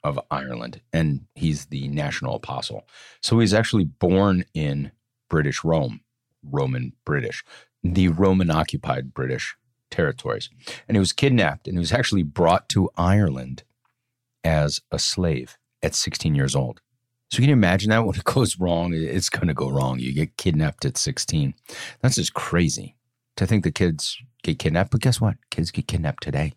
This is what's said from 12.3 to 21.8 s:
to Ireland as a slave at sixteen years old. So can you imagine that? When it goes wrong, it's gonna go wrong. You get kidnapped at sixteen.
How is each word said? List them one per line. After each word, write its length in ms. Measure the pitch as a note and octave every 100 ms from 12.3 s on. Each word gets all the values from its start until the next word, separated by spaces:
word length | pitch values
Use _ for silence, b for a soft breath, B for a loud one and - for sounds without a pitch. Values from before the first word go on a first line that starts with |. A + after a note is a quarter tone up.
| D2 E2+ F2 -
to 200 | - F#2 -
Ireland 680 | F2 G2+ G2 C2 B1+ C2 - _ _ _ _ _ _ _
as 380 | E2 D#2 D2 - -
a 80 | D#2
slave 580 | - - F2+ C#2 B1+ - _ _
at 140 | D#2+ -
sixteen 400 | - D#2+ E2 C#2+
years 200 | C2+ C#2
old. 260 | B1+ A#1 _ _ _ _ _
So 60 | -
can 100 | C3+
you 60 |
imagine 360 | C#3 F#2 F#2 G#2
that? 140 | A2 A2+
When 120 | -
it 60 |
goes 360 | - - A2+ -
wrong, 340 | F2+ E2+ F2
it's 360 | E2 D#2+ F#2 -
gonna 240 | - F2
go 160 | C#2+ C2+
wrong. 300 | C2+ C2+ B1+
You 140 | B1+
get 240 | C#2 D#2 -
kidnapped 460 | - D#2 D#2 -
at 140 | C#2 -
sixteen. 560 | - C3+ - D#2 C3+ - B B